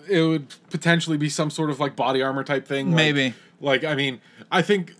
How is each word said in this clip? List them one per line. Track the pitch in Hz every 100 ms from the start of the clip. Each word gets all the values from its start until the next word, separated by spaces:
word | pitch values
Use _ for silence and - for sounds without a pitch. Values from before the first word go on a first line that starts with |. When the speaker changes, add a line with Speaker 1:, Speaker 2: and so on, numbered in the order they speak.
| 156
Speaker 1:
it | 180
would | 160 160 131 - -
potentially | 165 165 170 165 151
be | 151
some | 143 151
sort | 156 151
of, | 135
like, | 143 -
body | 123 135
armor | 135 135
type | 135 139 -
thing. | 139 156
Like, | 160
Speaker 2:
Maybe. | 151 143 131 113 - -
Speaker 1:
like, | 139 135
I | 156
mean, | 143 139 123 _ - -
I | 180
think | 170 202 165 -